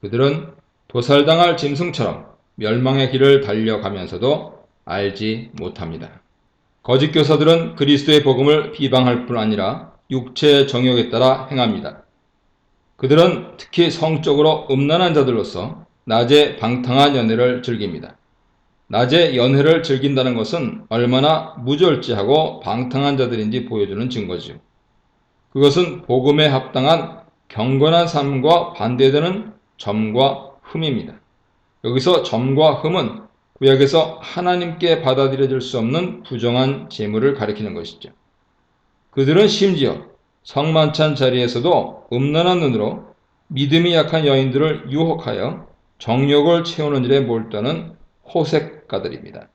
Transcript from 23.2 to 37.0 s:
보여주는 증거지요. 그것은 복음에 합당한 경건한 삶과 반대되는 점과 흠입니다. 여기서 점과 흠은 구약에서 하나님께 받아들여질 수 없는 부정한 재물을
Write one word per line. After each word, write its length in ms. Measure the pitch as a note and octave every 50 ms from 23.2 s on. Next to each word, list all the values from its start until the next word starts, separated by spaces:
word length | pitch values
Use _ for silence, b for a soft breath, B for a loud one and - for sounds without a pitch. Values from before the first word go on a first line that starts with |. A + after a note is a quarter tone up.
| C3 A2+ A#2 A2 G#2+ G#2+ A2 B2+ A#2+
보여주는 440 | - A2+ G#2+ G2+ G2 G2 G2+ A#2+ B2+
증거지요. 480 | B2 A#2+ G#2 F2+ F2+ E2+ D#2+ - D2+ D#2+ _ _ _ _ _ _ _ _ _ _ _ _ _ _ _ _ _ _ _
그것은 500 | C3+ C#3 C#3+ C#3 F3 F3+ E3 - - -
복음에 420 | - C3 C3 B2+ C#3+ D3 D3+ D3+
합당한 760 | D3+ C3+ C3 B2+ - - C3 B2+ C#3+ E3 E3 - - - - - _ _ _ _ _
경건한 600 | - A2+ A2+ B2+ C3+ C3+ C#3+ D#3 E3 E3+ F3 E3
삶과 680 | - D3 C#3 C#3 C#3 C3 B2+ D3+ E3 F3 E3+ - -
반대되는 800 | - G2+ A2+ B2 B2 C3+ C3+ C3+ D3 D#3 F3 F#3+ G#3 G#3+ G#3+ - _ _ _ _ _
점과 720 | - G#2+ G2+ G#2+ A2 G#2+ G#2+ A#2+ C3+ C#3 - - - - - _
흠입니다. 540 | _ - - D#3+ D#3+ D3+ C3 G#2+ F#2 G#2+ - - _ _ _ _ _ _ _ _ _ _ _ _ -
여기서 380 | A2+ A#2+ C3 B2+ F3+ F3+ E3 -
점과 520 | - - A2+ B2 C3 C3+ C#3 D#3 D#3 C#3
흠은 480 | - - D#3+ F3 F#3 C#3+ G#2+ - - - - _ _ _ _ _
구약에서 640 | _ C3+ C3+ C3+ C3+ C#3 C3+ - E3 D#3 - - -
하나님께 800 | - - - F3+ F3+ F3+ F3+ F3+ F3 E3+ E3 - - F3 E3 D3+
받아들여질 600 | - C3+ C3 C3+ C#3 C3+ C3+ C3 C#3 C3 C3+ C3
수 160 | A#2+ - - B2
없는 460 | A2 A#2 C3+ E3 F3+ F3+ - - -
부정한 680 | - C3 A#2 A2 A#2+ A#2+ B2+ C3 C3+ C#3 C#3 - -
재물을 440 | - -